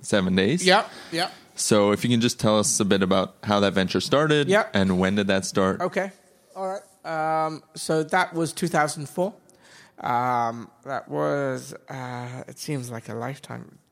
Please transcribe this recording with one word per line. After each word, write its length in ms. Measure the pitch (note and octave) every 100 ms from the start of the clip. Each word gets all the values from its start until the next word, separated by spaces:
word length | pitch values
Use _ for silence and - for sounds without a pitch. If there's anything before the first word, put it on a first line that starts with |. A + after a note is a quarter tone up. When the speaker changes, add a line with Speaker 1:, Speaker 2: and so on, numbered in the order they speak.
Speaker 1:
Seven 320 | - G#2+ F#2 F#2
Days. 280 | F#2+ F3
Speaker 2:
Yeah, 220 | F3+ G3 A3 - -
yeah. 200 | E3 F3+ - - -
Speaker 1:
So 360 | - G#2+ G2+
if 100 | G2+
you 80 | A#2+
can 100 | A#2+
just 180 | A#2+ -
tell 200 | A2+ G#2+
us 200 | G2+ -
a 60 | G2+
bit 160 | G2
about 320 | F#2+ F#2+ F#2 -
how 180 | G#2 G2+
that 120 | G2
venture 280 | F#2+ F#2+ F#3
started 480 | - C#3 D#3 D3+ C#3+
Speaker 2:
Yeah. 180 | G3+ A3
Speaker 1:
and 280 | G2+ F#2+ F#2
when 160 | F#2+ G2+
did 100 | G2
that 120 | G2 F#2
start? 360 | - F#2+ F#2
Speaker 2:
Okay. 300 | F3+ F#3+ F#3+ - _ _ _ F#3+
All 120 | F#3+
right. 160 | G3 - _
Um, 600 | D#3+ D#3+ D#3 D#3+ D#3 D#3 _
so 300 | - - D#3+
that 320 | D3+ F#3 F3 E3
was 180 | D#3+
two 140 | - E3+
thousand 420 | E3 D3+ D#3 C#3
four. 240 | - F#3 - _ _ - - - -
Um, 640 | - A#2+ B2+ B2 A#2 A#2 A2+ _
that 260 | C3+ C3 -
was, 680 | D3 D3+ C#3+ C#3 B2+ C3 - -
uh, 560 | C3+ B2+ B2 B2 B2+ -
it 100 | -
seems 320 | - C#3+ A#2+
like 180 | A2+ -
a 60 |
lifetime, 640 | A2+ B2 C#3+ - A#2+ - - _